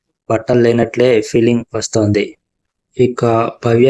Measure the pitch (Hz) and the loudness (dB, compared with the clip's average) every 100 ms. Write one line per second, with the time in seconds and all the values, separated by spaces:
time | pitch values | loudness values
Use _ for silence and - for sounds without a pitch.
0 | _ _ - 110 - 123 117 117 113 - | _ _ -6 -4 -2 0 2 0 -2 0
1 | 127 113 107 123 117 120 - 110 - 113 | 2 2 0 0 0 0 -4 -10 -4 -2
2 | 104 104 101 - _ _ _ _ _ - | 0 0 -4 -10 _ _ _ _ _ -2
3 | 123 123 117 113 117 - 120 117 131 | -2 0 -2 0 -2 -4 0 2 4